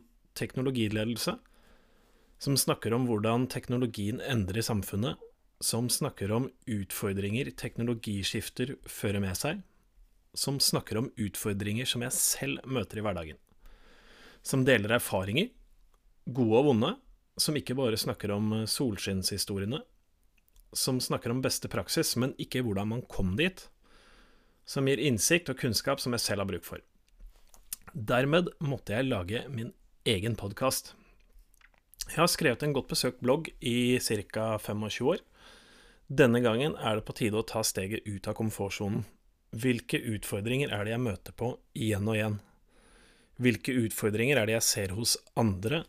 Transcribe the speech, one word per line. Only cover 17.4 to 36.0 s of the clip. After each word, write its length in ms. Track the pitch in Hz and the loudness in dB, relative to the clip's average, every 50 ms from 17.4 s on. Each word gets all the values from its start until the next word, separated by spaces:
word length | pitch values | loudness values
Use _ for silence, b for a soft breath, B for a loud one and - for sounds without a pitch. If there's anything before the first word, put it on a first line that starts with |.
som 160 | - - 151 | 0 0 0
ikke 200 | 143 - - 123 | -2 -2 -2 -2
bare 240 | 131 135 117 107 107 | 0 0 0 2 0
snakker 320 | - 139 113 - - 101 101 | 0 -2 -4 -4 -2 -2 0
om, 180 | 101 107 107 | 0 2 2
eh, 120 | 110 110 113 | 0 0 0
solskinnshistoriene, 1160 | 107 - - 147 123 101 92 - - 98 95 92 - 104 95 - - 104 98 98 101 127 160 247 _ _ _ _ _ _ _ _ _ _ _ _ _ _ - - _ | 0 0 0 0 0 0 -2 -2 -2 -2 0 -2 -2 -2 -2 -4 -2 -2 -4 -2 -4 -4 -6 -8 _ _ _ _ _ _ _ _ _ _ _ _ _ _ -20 -18 _
som 280 | - - - - 131 127 | -4 -2 0 2 2 0
snakker 300 | 123 - 120 113 - 120 | 0 0 -2 -2 -2 -2
om 120 | 117 131 | 0 0
beste 260 | 131 135 - - - - | 0 0 0 -2 -4 -4
praksis, 480 | - 113 92 - - 165 156 - - | -4 -4 -2 0 0 0 0 2 2
men 180 | 120 117 139 123 | 0 0 0 -2
ikke 280 | - 143 - - 127 127 | -6 -8 -4 -2 -2 0
hvordan 240 | 117 98 95 101 107 | 0 0 0 0 -2
man 140 | 113 123 | -2 -4
kom 340 | - - - - 98 90 92 | -6 -6 -2 0 0 2 2
dit, 320 | 113 160 185 - - - - - _ b b b b b b b b b b b b b b b b b | 2 0 0 -2 -6 -14 -20 -20 _ b b b b b b b b b b b b b b b b b
som 220 | - - 143 135 | -6 -2 0 2
gir 100 | 135 139 | 2 2
innsikt 540 | 107 131 151 123 101 - - 165 175 - - | 2 2 2 2 4 4 4 4 4 2 0
og 80 | 127 - | -4 -2
kunnskap 420 | - 131 104 - - 139 139 139 | 0 0 0 0 0 0 0 0
som 120 | - 135 | 0 -2
jeg 80 | 120 107 | -2 0
selv 180 | - - 107 98 | 0 0 0 0
har 60 | 98 | -2
bruk 180 | 98 95 85 - | -2 -4 -6 -8
for. 160 | - - - - _ _ _ _ _ _ - - - - - - - - - - - - - - - - | -10 -12 -14 -14 _ _ _ _ _ _ -20 -20 -20 -20 -20 -20 -20 -20 -20 -18 -14 -14 -14 -12 -12 -12
Dermed 540 | 156 107 104 131 123 131 139 151 175 180 170 - - | -8 -2 0 2 2 4 4 4 4 2 2 -2 -4
måtte 360 | 165 143 139 110 - - 101 | -4 -4 -4 -4 -4 -2 -2
jeg 120 | 113 135 131 | 0 0 0
lage 380 | 123 98 87 87 107 120 - - | 0 -2 -2 -2 -4 -4 -6 -6
min 220 | 139 113 113 120 - _ _ _ _ - - | -8 -8 -8 -8 -10 _ _ _ _ -4 0
egen 300 | 127 113 90 95 117 113 | 0 2 2 2 0 -2
podcast. 580 | - - 101 98 - 131 131 - - - - - b b b b b - - - - - _ _ _ - - _ _ _ _ _ - - - | -2 -4 -6 -4 0 0 0 0 0 -4 -8 -16 b b b b b -20 -20 -20 -20 -20 _ _ _ -20 -20 _ _ _ _ _ -12 -10 -4
Jeg 80 | - | 2
har 100 | - 165 | 4 4
skrevet 360 | 170 - - 175 147 117 - | 4 4 4 2 2 2 2
en 100 | - 156 | 0 0
godt 160 | 143 135 - - | 0 0 -2 -2
besøkt 320 | 165 - - 127 - - | -2 0 0 0 -2 0
blogg 320 | 123 123 135 160 160 - - - | 2 2 2 2 0 -6 -10 -6
i 380 | - 131 117 120 123 123 123 123 | -2 0 2 2 4 4 4 2
cirka 580 | - - 117 104 98 - - 110 110 113 110 104 | 2 0 -2 -2 -2 -4 -4 -2 -2 0 -2 -2
femogtjue 600 | - - 107 107 107 104 - - 123 135 180 220 | -2 -4 -4 -4 -4 -4 -2 0 2 2 2 0
år. 20 | - B B B B B B B B B B B B B B B | -2 B B B B B B B B B B B B B B B